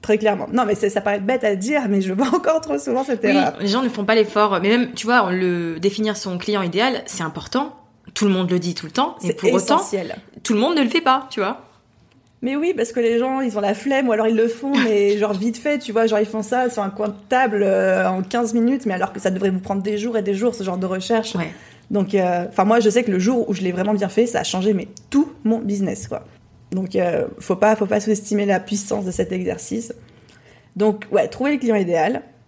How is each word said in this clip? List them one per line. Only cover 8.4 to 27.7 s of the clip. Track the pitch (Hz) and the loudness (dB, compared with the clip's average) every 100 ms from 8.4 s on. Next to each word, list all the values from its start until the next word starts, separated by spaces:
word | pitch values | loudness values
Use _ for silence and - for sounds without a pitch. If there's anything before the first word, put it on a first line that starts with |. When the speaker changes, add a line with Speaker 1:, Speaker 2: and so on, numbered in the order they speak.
| 180 | 2
Speaker 2:
le | 180 | 0
dit | 175 | -2
tout | 165 156 | -6 -4
le | |
temps. | - - - | -2 -2 -2
Mais | 175 | -6
Speaker 1:
C'est | |
Speaker 2:
pour | - 196 | 0 2
autant, | 247 - 320 | 2 2 0
Speaker 1:
essentiel. | - 196 175 - - - | 0 -4 -6 -12 -16 -10
Speaker 2:
tout | - | 0
le | 214 | 2
monde | 269 330 | 2 2
ne | |
le | 240 | 2
fait | 330 | 2
pas, | 294 262 269 | 2 2 0
tu | - | -4
vois. | 196 247 - _ _ _ _ _ _ _ | -4 -4 -14 _ _ _ _ _ _ _
Speaker 1:
Mais | 247 277 | -4 -2
oui, | 339 | -2
parce | 233 233 | -2 -2
que | 240 | 0
les | 233 233 | 2 2
gens, | 254 269 | 0 0
ils | 254 208 | -2 0
ont | |
la | 202 | -2
flemme, | 214 277 269 254 | -2 0 0 2
ou | |
alors | 214 220 | 2 2
ils | 226 | 2
le | 226 | 2
font, | 233 277 277 | 0 -2 2
Speaker 2:
<laughs> | |
Speaker 1:
mais | 240 208 202 208 | 2 4 2 2
genre | 208 | 0
vite | 196 226 226 | 0 -2 -2
fait, | 302 294 | -2 -2
tu | - | -2
vois, | 214 226 | 0 2
genre | 214 | 2
ils | 214 | 0
font | 220 | -2
ça | 214 247 254 | -2 0 0
sur | 240 | -2
un | 196 | -4
coin | 196 214 | -4 -6
de | 202 - | -6 -2
table, | 254 254 202 | 2 2 2
euh, | 196 190 190 185 185 | 2 4 4 2 2
en | 185 | 0
quinze | 190 240 233 | -2 -2 0
minutes, | 233 233 269 240 | 2 2 2 0
mais | |
alors | 185 185 | -2 -2
que | 208 | -2
ça | 190 | -2
devrait | 185 196 | 0 0
vous | 190 | -2
prendre | 190 196 | -2 -4
des | 190 208 | -2 -2
jours | 226 226 | -2 -2
et | |
des | 190 | -2
jours, | 196 240 | 0 0
ce | 240 | -2
genre | 190 180 | -4 -2
de | 190 | -2
recherche. | 185 185 226 220 180 | -4 0 0 0 -4
Speaker 2:
Ouais. | 165 170 - - - | -6 -10 -20 -20 -4
Speaker 1:
Donc, | 202 190 | -2 2
euh, | 196 180 175 175 | 2 2 0 0
enfin, | - | 2
moi, | 196 233 | 4 6
je | 214 | 6
sais | 233 | 4
que | 240 | 2
le | 185 | 2
jour | 190 254 - | 2 2 0
où | |
je | 190 | -2
l'ai | 185 | -2
vraiment | 175 196 | -2 0
bien | 214 196 | 0 0
fait, | - 247 | 0 2
ça | 240 | 0
a | |
changé, | 160 185 196 | -2 0 0
mais | 196 - - - | 0 -4 -16 0
tout | 277 320 - | 0 0 -2
mon | 220 226 | -2 0
business, | 202 202 185 - - | -2 -2 -2 -4 -8
quoi. | - - - _ - - | -10 -10 -20 _ -20 -8
Donc, | 185 185 190 | -6 -2 0
euh, | 175 156 - - | 0 0 -4 -8
faut | - 185 | -6 2
pas, | 208 | 2